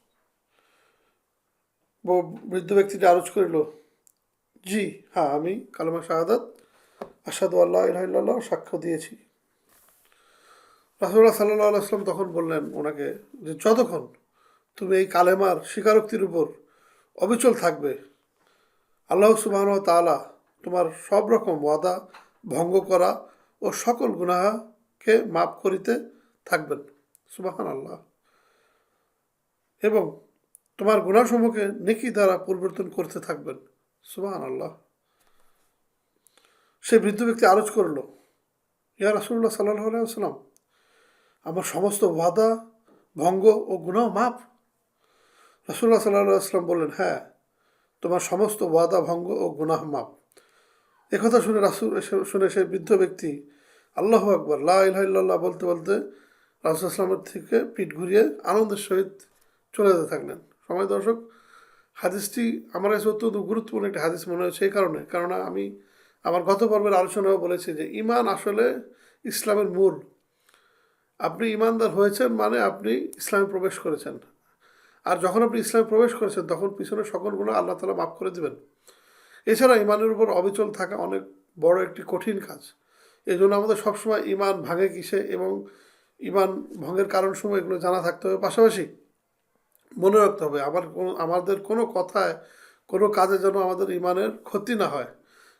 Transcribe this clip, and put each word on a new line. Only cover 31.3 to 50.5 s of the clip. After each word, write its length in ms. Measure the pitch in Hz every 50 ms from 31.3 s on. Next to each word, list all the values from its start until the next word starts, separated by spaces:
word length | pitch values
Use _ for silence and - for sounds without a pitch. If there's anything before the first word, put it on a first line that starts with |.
| 240 233 226 233 226 214 202
নেকি 440 | 196 202 - 175 196 226 226 254 240
দ্বারা 280 | 220 208 202 190 185 180
পরিবর্তন 520 | 185 190 190 175 185 185 170 - 185 175
করতে 300 | - - 170 - - 170
থাকবেন।" 360 | - - 160 143 147 151 131 - - _ _ _ _ _ _ _
সুবহানাল্লাহ। 760 | _ - - - 190 202 185 - 135 131 131 - 165 160 160 _ _ _ _ _ _ _ _ _ _ _ _ _ _ _ _ _ _ _ _ _ _ _ _ _ _ _ _ _ _ _ _ _ _ _ _ _ _ _ _ _
সে 180 | - - 233 220
বৃদ্ধ 240 | 180 208 202 220
ব্যক্তি 240 | 240 233 226 233 226
আরজ 240 | 190 190 214 214 -
করল, 260 | - 220 185 160 147 131 - - - _ _ _ _ _ _ _ _ _ _ _ _ _ _ _ _ -
"ইয়া 120 | 196 208
রাসূলুল্লাহ 400 | 214 202 208 - 240 226 226 220
সাল্লাল্লাহু 360 | - - 202 208 214 208 214 220
আলাইহি 160 | 226 233 226
ওয়াসাল্লাম, 320 | 226 - 220 196 151 - - - _ _ _ _ _ _ _ _ _ _ _ _ _ _ _ _ _ _ _ -
আমার 180 | - 170 185
সমস্ত 420 | 185 - - 165 196 202 202 - 214
ওয়াদা 440 | 180 165 160 170 175 170 220 220 226 226 226 - - _ _ _ _ _ _ _ _ -
ভঙ্গ 280 | 139 151 180 190 190 190
ও 300 | 220 214 214 - - 190
গুনাহ 300 | 175 160 175 180 226 240 214
মাফ?" 280 | 180 202 247 240 240 - - _ _ _ _ _ _ _ _ _ _ _ _ _ _ _ _ _ _ _ _ _ _ _ _ -
রাসূলুল্লাহ 340 | 151 - 233 226 226 202
সাল্লাল্লাহু 340 | 220 214 196 202 202 196 196
আলাইহি 20 | 190
ওয়াসাল্লাম 280 | 196 - - 185 175
বললেন, 240 | 170 175 165 156 147 -
"হ্যাঁ, 240 | - 185 175 147 123 - - _ _ _ _ _ _ _ _ _ _ _ _ _ _
তোমার 180 | - 170 180 175
সমস্ত 420 | - - 175 185 220 214 208 -
ওয়াদা 380 | 202 170 160 165 170 165 190 180
ভঙ্গ 280 | 156 165 170 175 175 185
ও 180 | 214 - 185 170
গুনাহ 340 | 143 143 156 160 160 151 156
মাফ।" 240 | 151 143 127 - - - _ _ _ _ _ _ _